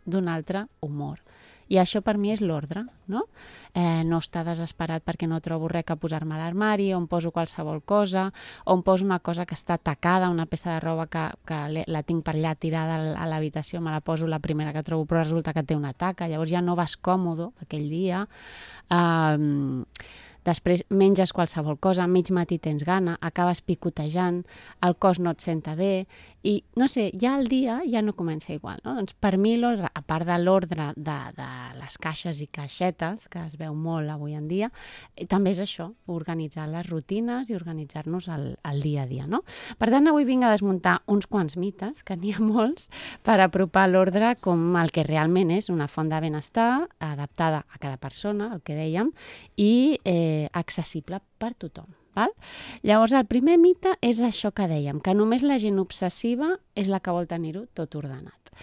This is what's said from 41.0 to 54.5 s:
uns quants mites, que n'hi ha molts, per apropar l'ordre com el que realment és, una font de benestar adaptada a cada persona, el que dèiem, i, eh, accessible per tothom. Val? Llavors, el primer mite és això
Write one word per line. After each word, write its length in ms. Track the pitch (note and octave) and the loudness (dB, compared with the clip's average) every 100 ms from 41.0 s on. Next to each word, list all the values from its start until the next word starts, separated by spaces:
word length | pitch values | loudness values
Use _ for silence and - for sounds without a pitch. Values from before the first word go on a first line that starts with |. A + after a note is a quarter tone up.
| - | 2
uns 160 | G#3 - | 0 2
quants 320 | G#3 D#3+ E3+ | 0 0 -2
mites, 460 | F#3+ - G3+ D4+ - | -4 -4 -8 -8 -8
que 80 | |
n'hi 220 | E3 G3 G3 | -6 -2 0
ha 80 | |
molts, 420 | A3 A3 A3+ E4+ - - - - - | 2 4 2 0 -8 -12 -14 -6 2
per 140 | G#3+ | 6
apropar 460 | F#3+ F3+ F#3 F#3+ F#3+ | 6 4 2 4 6
l'ordre 460 | F#3 F#3+ F#3 A3+ B3 | 6 6 4 2 2
com 400 | - E3+ E3+ F3 | 2 2 4 4
el 160 | E3 | 2
que 120 | E3 D3+ | 2 2
realment 420 | D#3 D#3 F3+ F3+ | 2 4 4 4
és, 160 | F3+ - | 2 0
una 180 | E3+ D3 | -2 -2
font 240 | - D#3 | -2 -2
de 80 | D#3 | -2
benestar 480 | D#3+ D3+ - - A#3 B3+ F4 - | -2 -4 -4 0 2 2 -2 -6
adaptada 600 | D#3 C#3+ C#3+ - E3 D#3 - | -8 -6 -8 -2 0 0 -4
a 160 | - | -10
cada 160 | C#3 C3+ | -10 -8
persona, 540 | C#3 - G#3 G#3 G#3 | -10 -8 -4 -4 -4
el 80 | G3 | -8
que 160 | - D3+ | -8 -4
dèiem, 320 | D#3 E3 B3+ - - - - - | -2 0 -2 -4 -16 -20 -10 2
i, 400 | G#3 A#3+ C4+ D4 | 6 6 6 2
eh, 440 | - F3 E3 D#3 D3+ | 2 2 2 0 -2
accessible 680 | F3 E3 - D#3+ E3 - F#3+ _ - | -4 -4 -4 -4 -6 -8 -12 _ -8
per 160 | A3 A#3+ | -8 -8
tothom. 320 | E3 - - - _ - | -14 -14 -20 -20 _ -2
Val? 160 | G3 - - - - - | -2 -2 -14 -16 -16 -4
Llavors, 300 | - G#3+ A3+ | 4 6 6
el 140 | C4+ A3+ | 4 4
primer 300 | A#3+ C#4 E4+ | 4 6 8
mite 320 | E4+ F4+ F#4+ F#4 | 8 6 2 0
és 220 | A#3+ A3+ | 2 2
això 260 | A#3+ - G#3 | 0 0 -2